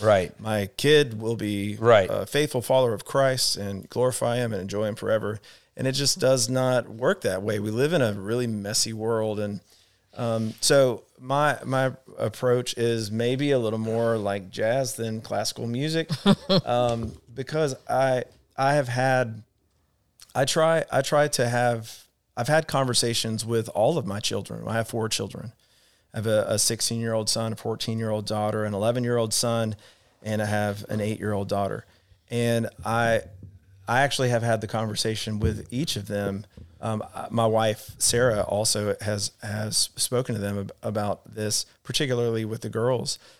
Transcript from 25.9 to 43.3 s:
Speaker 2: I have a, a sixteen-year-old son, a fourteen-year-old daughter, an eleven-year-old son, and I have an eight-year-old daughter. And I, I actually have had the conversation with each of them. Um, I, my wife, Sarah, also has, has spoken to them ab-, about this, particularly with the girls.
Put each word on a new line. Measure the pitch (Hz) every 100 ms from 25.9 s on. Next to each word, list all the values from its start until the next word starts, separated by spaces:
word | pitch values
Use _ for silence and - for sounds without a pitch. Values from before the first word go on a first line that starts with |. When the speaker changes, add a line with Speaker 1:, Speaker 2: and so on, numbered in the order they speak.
| _ _
Speaker 2:
I | 110
have | 110
a, | 107 -
a | 104
sixteen-year-old | - 113 - 117 117 113 107
son, | 120 110
a | 110
fourteen-year-old | 117 110 - 110 110 107 107
daughter, | 107 107 107 107
an |
eleven-year-old | 101 107 123 120 120 113
son, | - 120 117 110 107 - _ _ _
and | 104 107
I | 104
have | 107 104 101 101
an | 107
eight-year-old | 107 110 101 101 98
daughter. | 101 101 104 - _ _ _ -
And | 120 120 117 113 -
I, | 107 113 117 113 - - - - _ - -
I | 120
actually | 139 - 127
have | 120
had | 117 113
the | 104
conversation | 110 110 104 110 107 - 107
with | 110 104 98
each | 120 160 104
of | 104
them. | 101 101 98 104 - - -
Um, | 110 107 - -
I, | -
my | 117 113
wife, | 110 110 107 - -
Sarah, | - 120 127 104
also | - 101 113 107 104 101
has, | 104 104 98 -
has | 107 107 107 107 - -
spoken | - 123 135 113
to |
them | 101 101
ab-, | 98 -
about | 117 104 104 - -
this, | 107 107 104 - _
particularly | - 127 143 123 120 113
with | 110 110
the | 113
girls. | 110 120 123 98 - -